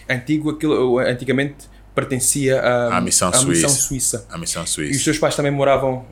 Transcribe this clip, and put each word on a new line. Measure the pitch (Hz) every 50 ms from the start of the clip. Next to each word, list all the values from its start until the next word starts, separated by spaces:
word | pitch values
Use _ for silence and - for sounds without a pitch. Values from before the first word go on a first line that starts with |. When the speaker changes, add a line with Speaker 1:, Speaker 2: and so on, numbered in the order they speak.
| -
Speaker 1:
Antigo, | - 127 127 123 151 156 151 151 151
aquilo, | 151 156 156 151 131 110 127 127 120 127
antigamente | 123 104 123 123 127 131 127 135 143 147 - - - - - - - - -
pertencia | 139 127 - 135 123 - - - 151 135 131 131 127
à | - 120 123 120 120 117 92
Speaker 2:
À | 90
Missão | - - - - 95
Speaker 1:
à | 90
Missão | - 127 135 143 170 - - 143
Speaker 2:
Suíça. |
Speaker 1:
Suíça. | 135 - - - 139 123 - - - 110 - -
Speaker 2:
À | -
Missão | 82 85 - - 87 82
Speaker 1:
E |
Speaker 2:
Suíça. | - - - 76 73 139
Speaker 1:
os | 127 -
seus | 160 147 151
pais | 160 139 -
também | - 143 139
moravam, | 143 139 139 139 135 131 135 131 127 123 123 -